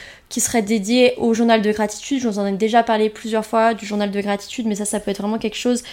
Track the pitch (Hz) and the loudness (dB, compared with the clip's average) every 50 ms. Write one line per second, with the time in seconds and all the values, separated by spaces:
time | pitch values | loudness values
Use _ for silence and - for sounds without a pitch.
0 | - - - - _ _ - 240 - - - 233 208 196 233 220 190 208 240 254 | -18 -20 -20 -20 _ _ -4 -4 -4 0 0 0 2 2 0 0 2 2 4 6
1 | 247 247 - - 233 233 226 214 233 233 226 220 202 214 208 214 214 208 - - | 6 4 4 2 0 2 2 4 4 4 4 4 4 0 0 0 -2 -2 -4 -8
2 | - - 277 262 247 233 196 208 202 202 196 185 220 220 226 233 226 240 220 214 | -6 -4 -2 0 0 -2 -2 -2 -2 -2 0 0 0 4 4 4 4 4 2 2
3 | 214 214 214 - - 220 220 220 214 - - 226 220 226 233 202 208 202 208 208 | 0 0 -2 -6 -8 -4 -2 -2 -2 0 0 2 2 2 0 -2 -6 -6 -4 -2
4 | 208 202 190 202 196 202 202 196 - - - - 220 226 208 196 208 - - 202 | -2 -2 -2 -4 -2 -2 -4 -4 -6 -10 -8 -4 -2 -2 -2 -2 -4 -4 -4 -4
5 | - 208 196 - 202 208 220 226 - 220 - - - 247 247 240 - - | -4 -4 -4 -4 -4 -4 -4 -2 -4 -6 -6 -2 0 0 0 0 -4 -10